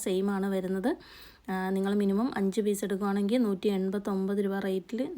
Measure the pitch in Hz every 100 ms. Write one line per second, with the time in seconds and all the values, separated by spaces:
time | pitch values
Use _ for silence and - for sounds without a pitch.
0 | 214 185 202 196 196 190 185 190 226 370
1 | - - - - - 185 185 190 196 208
2 | 196 196 254 - 196 202 208 196 196 196
3 | 202 202 202 254 220 190 208 190 190 202
4 | 202 190 190 202 196 196 190 190 - 226
5 | 285